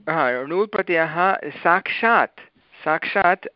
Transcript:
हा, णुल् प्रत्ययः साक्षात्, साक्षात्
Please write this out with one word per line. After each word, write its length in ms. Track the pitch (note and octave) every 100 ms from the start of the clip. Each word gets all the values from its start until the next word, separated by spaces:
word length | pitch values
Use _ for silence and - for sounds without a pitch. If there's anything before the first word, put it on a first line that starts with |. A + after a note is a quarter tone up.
| -
हा, 180 | D#3+ C3
णुल् 360 | B2+ C#3 F3 G#3
प्रत्ययः 720 | G3 F#3 E3+ D#3+ D#3+ F#3 F#3+ C#3+
साक्षात्, 920 | - F3 F3+ - - A3+ A3 A#2 - - _ _ - D3+
साक्षात् 640 | D#3+ - G3+ F3+ F3+ -